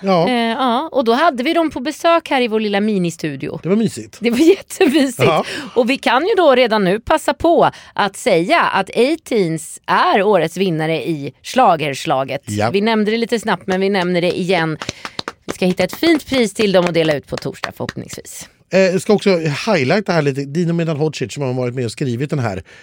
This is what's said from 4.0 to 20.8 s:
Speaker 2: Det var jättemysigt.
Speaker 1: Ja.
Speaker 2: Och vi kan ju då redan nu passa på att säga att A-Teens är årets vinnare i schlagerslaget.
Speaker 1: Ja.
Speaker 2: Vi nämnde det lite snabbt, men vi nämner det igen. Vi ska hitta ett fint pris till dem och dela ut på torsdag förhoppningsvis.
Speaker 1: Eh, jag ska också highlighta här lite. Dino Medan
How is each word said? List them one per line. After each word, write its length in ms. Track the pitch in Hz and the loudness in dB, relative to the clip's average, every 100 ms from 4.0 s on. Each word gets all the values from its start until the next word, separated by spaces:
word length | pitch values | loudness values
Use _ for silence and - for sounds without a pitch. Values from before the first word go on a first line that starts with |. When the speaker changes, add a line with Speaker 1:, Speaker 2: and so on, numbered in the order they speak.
| 110 - | -14 -4
Speaker 2:
Det 100 | 226 | -2
var 80 | 240 | 4
jättemysigt. 800 | 320 392 - - 359 294 269 - | 6 4 0 0 2 4 2 2
Speaker 1:
Ja. 260 | - 160 - - 269 | 2 2 -2 -8 -4
Speaker 2:
Och 160 | - 240 | 0 0
vi 80 | 269 | 0
kan 240 | 254 240 | 2 2
ju 120 | 349 466 | 2 4
då 180 | 320 | 4
redan 300 | 247 240 214 | 4 4 2
nu 160 | 185 208 | 2 0
passa 340 | - 311 - | 0 0 0
på 360 | 285 330 311 160 - - | 0 2 4 4 0 -10
att 220 | - 196 202 | -4 -4 -2
säga 440 | - 175 180 330 | 0 2 2 2
att 300 | 214 - 190 | 2 0 -2
A-Teens 920 | - 254 330 - 233 170 160 - - - | 0 0 0 -2 -2 0 -2 -8 -16 -2
är 360 | 190 330 262 | 2 2 2
årets 340 | 196 190 160 180 | 4 2 0 -2
vinnare 480 | 196 160 156 160 123 | -2 -2 -2 -2 -4
i 240 | 156 139 - | -6 -8 -12
schlagerslaget. 1000 | - 247 233 165 147 135 - 135 135 127 - | -4 2 4 2 -2 -6 -2 -2 -2 -6 -6
Speaker 1:
Ja. 240 | 104 107 | -2 0
Speaker 2:
Vi 100 | 202 | 0
nämnde 300 | 214 220 208 | 0 0 0
det 60 | 226 | -2
lite 240 | 233 233 | -2 -4
snabbt, 260 | 220 185 - | -2 -4 -2
men 140 | 185 | -2
vi 80 | 196 | 0
nämner 320 | 202 180 180 | 0 0 0
det 180 | 175 - | 0 -2
igen. 400 | 175 180 160 156 - - - - - - - | -2 -2 -2 -4 -8 -12 -12 -12 -12 -16 -14
Vi 60 | |
ska 140 | - 185 | -4 -2
hitta 180 | 180 | 0
ett 100 | 185 - | -4 0
fint 300 | 330 311 - | 0 0 0
pris 280 | 269 220 | -2 -2
till 180 | - 214 | 0 2
dem 120 | 185 175 | 4 2
och 60 | |
dela 220 | 170 160 | 0 0
ut 120 | 147 - | -2 -4
på 100 | 147 | -8
torsdag 360 | 135 131 - - | -8 -10 -12 -10
förhoppningsvis. 720 | 123 127 - - - - - _ _ | -10 -10 -14 -16 -16 -18 -20 _ _
Speaker 1:
Eh, 80 | 185 | 2
jag 220 | 190 180 | 2 0
ska 100 | - | 2
också 240 | 208 196 180 | 2 4 2
highlighta 720 | 160 139 - 190 127 196 202 | 0 -4 0 0 2 0 2
här 100 | 170 | 0
lite. 180 | 143 135 | 0 -2
Dino 280 | 139 151 170 | -4 -2 0
Medan 240 | 170 | 0